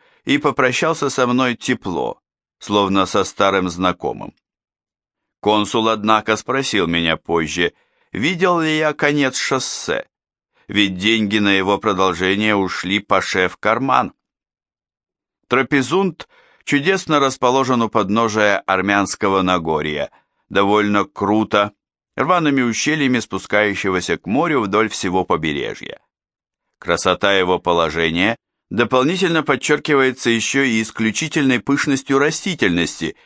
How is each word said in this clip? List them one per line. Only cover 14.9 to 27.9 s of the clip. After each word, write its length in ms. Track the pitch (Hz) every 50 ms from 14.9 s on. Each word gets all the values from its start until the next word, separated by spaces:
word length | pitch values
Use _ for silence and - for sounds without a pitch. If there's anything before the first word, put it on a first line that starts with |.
| _ _ _ _ _ _ _ _ _ _ _ -
Трапезунд 800 | 120 127 131 - 151 139 131 - 151 190 196 185 151 - - _ _ _ _ _ _ _ -
чудесно 540 | - 147 143 139 175 190 185 - - 156 147
расположен 600 | 139 135 127 - - 123 123 135 120 120 131 120
у 80 | 117 104
подножия 720 | - 113 101 92 104 113 117 110 104 110 104 104 101 -
Армянского 840 | - - 95 92 92 101 101 101 98 92 - - 107 98 95 95
Нагорья, 680 | 92 90 92 90 82 80 80 76 76 78 76 71 71 - _ _ _ _ _ _ _ -
довольно 560 | 90 95 101 98 104 107 104 104 104 104 95
круто, 680 | - - - 101 98 104 110 110 101 - 104 101 104 - _ _ _ _ _ _ _ -
рваными 460 | - 131 156 185 175 160 147 139 135
ущельями 580 | 123 120 110 - - 147 151 156 143 131 127 117
спускающегося 1000 | - - - 92 - - - 104 107 104 98 - - 98 92 92 87 - 85 78
к 100 | - 85
морю 340 | 107 135 165 170 151 131
вдоль 280 | 110 98 98 107 110 107
всего 340 | - - - 92 90 92 90
побережья. 800 | - 90 80 78 80 73 71 62 53 50 - - - - - _ _ _ _ _ _ _ _ _ _ _ _ _ _ _ _
Красота 560 | - 87 85 85 - 95 90 - - 101 98
его 260 | 95 92 90 90 85
положения – 800 | - 87 87 85 82 80